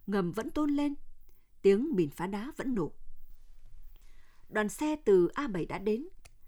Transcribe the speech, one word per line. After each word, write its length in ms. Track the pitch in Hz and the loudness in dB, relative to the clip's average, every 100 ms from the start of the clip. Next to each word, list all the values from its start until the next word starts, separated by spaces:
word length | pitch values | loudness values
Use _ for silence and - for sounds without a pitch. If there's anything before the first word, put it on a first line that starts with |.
| - | -2
ngầm 260 | 196 175 | 0 0
vẫn 180 | 196 254 | -2 -2
tôn 200 | 302 302 | 0 2
lên, 240 | 285 294 285 - - - - - - | 2 2 -2 -6 -10 -14 -18 -20 2
tiếng 260 | 196 196 311 | 4 4 4
mìn 160 | 202 151 | 2 0
phá 160 | - 180 | -2 -4
đá 260 | 202 254 320 | -4 -6 -6
vẫn 180 | 269 | -2
nổ. 180 | 240 147 - - - - - - - - - - - - - - - - | 0 -2 -4 -8 -6 -8 -12 -14 -14 -14 -12 -12 -14 -16 -16 -18 -18 -4
Đoàn 200 | 214 208 | 0 0
xe 280 | - 302 202 | 0 0 2
từ 240 | - 190 175 | 8 8 8
A 200 | - 285 | 2 -2
bảy 180 | 185 - | -2 -2
đã 120 | 170 | -2
đến, 300 | 196 220 339 - - - | 0 0 -2 -14 -18 -20